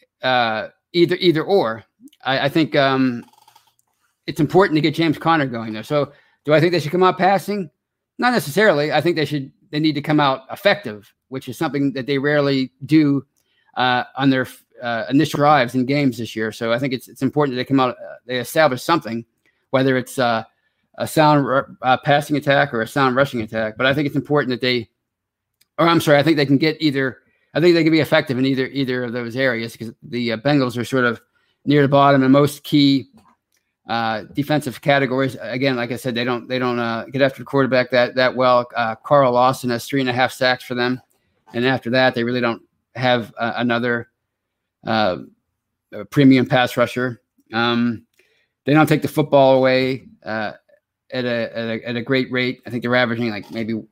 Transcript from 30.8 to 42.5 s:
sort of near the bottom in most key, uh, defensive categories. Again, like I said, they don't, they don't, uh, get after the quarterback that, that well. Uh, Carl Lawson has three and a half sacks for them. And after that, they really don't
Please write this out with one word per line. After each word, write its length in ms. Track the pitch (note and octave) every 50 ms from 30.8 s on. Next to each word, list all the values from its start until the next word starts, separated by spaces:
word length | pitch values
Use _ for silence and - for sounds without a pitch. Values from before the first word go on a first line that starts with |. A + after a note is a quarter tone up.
| A#2
sort 220 | - - C3 B2
of 160 | A#2+ A2+ - - _ _ _ _ _ _ _ _
near 160 | - D3 D3
the 60 | C#3+ C3+
bottom 360 | C#3+ C#3 C#3 C#3+ C#3+ C3+ C3
in 80 | C3
most 320 | C3+ C#3+ D3 C#3+ C#3+ - -
key, 460 | - - D3 C#3 C#3 C#3 C3+ - - _ _ _ _ _ _ _ _ _ _ _ _ _ _ _ -
uh, 360 | A2+ A#2 A2+ A2+ A2 G#2+ F2 E2+ F2
defensive 480 | C#3+ C#3+ C#3+ D#3 D3 C#3+ C3 A2+ -
categories. 560 | - D3 C#3+ C#3 C3+ A#2+ B2+ C3 C3+ B2+ A2+ -
Again, 340 | - G#2+ A#2+ B2+ C3+ C3+ C3
like 160 | A#2+ A#2+ A#2+
I 40 | B2+
said, 180 | A2+ - C3 A#2
they 100 | A#2 A#2+
don't, 240 | B2 B2 A#2 - -
they 120 | B2+ B2+
don't, 200 | B2+ B2 B2 A#2+
uh, 260 | A#2+ A#2 A2+ A2+ G#2 -
get 100 | C3 C3
after 180 | C#3 B2+ - -
the 60 | A#2+
quarterback 440 | - - C#3 C3+ A#2+ C3 B2+ B2 -
that, 240 | C3 B2 B2 B2 -
that 200 | B2+ B2+ B2+ -
well. 320 | B2 B2+ B2+ B2 B2 A#2+ - -
Uh, 200 | A#2 A#2 A2 A2
Carl 360 | - - - D3 C#3+ C#3 B2+
Lawson 380 | B2 B2 B2 C3 C3 - - B2
has 160 | A#2+ A#2 -
three 160 | - - C#3
and 80 | C3 B2+
a 40 | A#2+
half 180 | B2 B2+ A#2+
sacks 320 | - - C3 B2+ B2+ B2 -
for 120 | - B2+
them. 260 | B2 B2 B2 B2+ B2 - _ _ _ _ _ _ _ _ _ -
And 120 | A#2 A#2+
after 240 | C3 C3 B2 - A#2
that, 240 | A#2+ C3 B2+ B2+ B2
they 80 | A#2+ A#2
really 180 | A#2+ B2 B2
don't 200 | A#2+ A#2